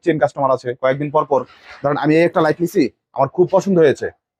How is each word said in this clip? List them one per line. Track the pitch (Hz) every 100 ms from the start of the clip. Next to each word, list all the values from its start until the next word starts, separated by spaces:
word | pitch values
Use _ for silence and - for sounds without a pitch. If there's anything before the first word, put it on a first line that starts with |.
| 175
চেন | 156
কাস্টমার | 147 156 135 127
আছে, | 123 123
কয়েকদিন | 131 139 147 151
পর | 147
পর | 135 123 - - -
ধরেন | 139 -
আমি | 147 156
এই | 170
একটা | 180 156
লাইট | 160
নিছি, | 170 202 123 - _ -
আমার | 135 -
খুব | 180 190
পছন্দ | 196 180
হয়েছে, | 156 117 98 - _